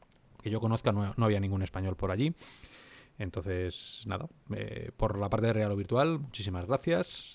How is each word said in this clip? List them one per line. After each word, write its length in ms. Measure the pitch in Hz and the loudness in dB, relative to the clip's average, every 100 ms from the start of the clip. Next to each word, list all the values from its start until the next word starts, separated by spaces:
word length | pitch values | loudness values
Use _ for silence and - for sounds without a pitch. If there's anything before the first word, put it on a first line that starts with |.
| _ - - - | _ -20 -20 -10
que 80 | 107 | -4
yo 80 | 110 | 0
conozca 320 | 113 113 117 | 2 4 4
no, 240 | 104 101 113 | 2 0 4
no 80 | 110 | 4
había 140 | 101 | 4
ningún 240 | 98 98 | 2 0
español 320 | 95 92 95 92 | 0 -2 -2 0
por 160 | 95 | 0
allí. 240 | 98 151 - - - - - - - - - | 2 0 -2 -12 -20 -20 -20 -20 -20 -20 -8
Entonces, 840 | 95 101 98 90 90 - - - - | -6 -4 -2 -2 -2 -6 -12 -12 -6
nada, 220 | 95 - - - 104 | -6 -6 -14 -10 -8
eh, 360 | - - - - | -6 -8 -10 -2
por 220 | 107 98 | 0 0
la 100 | 101 | 0
parte 200 | 110 113 | 2 4
de 60 | |
real 180 | 110 104 | 4 2
o 40 | 98 | 0
virtual, 440 | 98 120 156 156 | 2 2 2 0
muchísimas 480 | 139 - 101 90 90 | -6 -6 -4 -4 0
gracias. 680 | 135 170 175 - - - | 0 2 0 0 -6 -12